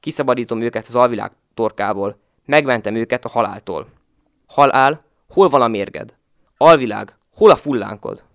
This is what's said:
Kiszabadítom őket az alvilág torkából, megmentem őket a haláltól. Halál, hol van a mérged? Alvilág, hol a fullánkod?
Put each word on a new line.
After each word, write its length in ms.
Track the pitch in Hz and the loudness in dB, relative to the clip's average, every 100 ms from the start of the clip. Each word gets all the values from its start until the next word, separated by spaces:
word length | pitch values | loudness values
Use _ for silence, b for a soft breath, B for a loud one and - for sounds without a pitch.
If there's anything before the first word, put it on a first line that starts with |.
Kiszabadítom 600 | - 151 135 123 117 113 | -12 -6 -4 -2 -4 -6
őket 260 | 117 113 110 | -6 -8 -6
az 100 | 120 | 0
alvilág 360 | 123 113 101 _ _ | 0 0 -10 _ _
torkából, 640 | - 113 - 101 98 98 - _ _ | -6 -6 -4 -6 -4 -8 -10 _ _
megmentem 500 | - 147 143 120 107 | -2 0 0 -4 -2
őket 300 | 110 113 123 | -6 -4 -6
a 40 | 113 | -4
haláltól. 600 | 120 107 101 - 82 - _ _ _ _ _ _ | -4 -4 -6 -10 -12 -12 _ _ _ _ _ _
Halál, 540 | - 139 131 135 156 _ _ _ | 2 2 4 0 0 _ _ _
hol 200 | - 190 | 2 4
van 140 | 135 | 4
a 60 | 117 | 0
mérged? 460 | 107 98 - - _ _ _ _ _ | -2 -8 -10 -16 _ _ _ _ _
Alvilág, 600 | 147 160 123 104 104 _ _ | 4 4 2 -8 -12 _ _
hol 160 | - 208 | 2 4
a 60 | 156 | 4
fullánkod? 680 | - 127 101 107 - - _ | 0 -6 -6 -12 -12 -14 _